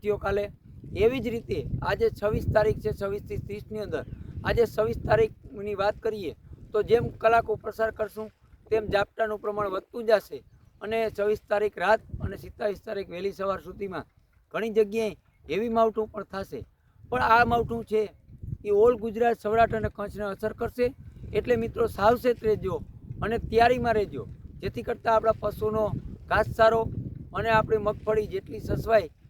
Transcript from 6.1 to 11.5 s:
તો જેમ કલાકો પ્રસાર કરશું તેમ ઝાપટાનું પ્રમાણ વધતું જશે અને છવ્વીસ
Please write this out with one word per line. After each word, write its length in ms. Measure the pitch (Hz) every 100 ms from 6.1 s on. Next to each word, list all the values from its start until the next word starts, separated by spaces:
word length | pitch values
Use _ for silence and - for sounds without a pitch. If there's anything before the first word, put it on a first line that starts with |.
| 220 170 - - - -
તો 60 | 214 202
જેમ 160 | 233 240 -
કલાકો 340 | 220 233 226 208
પ્રસાર 280 | - 208 220 -
કરશું 300 | 208 214 220 - _ - _
તેમ 200 | 220 208
ઝાપટાનું 460 | 196 202 - 220 208
પ્રમાણ 280 | 214 208 208
વધતું 300 | 190 - 254 220
જશે 280 | 214 - 139 - _ _ _
અને 160 | 208 220 220 202
છવ્વીસ 240 | 208 214 -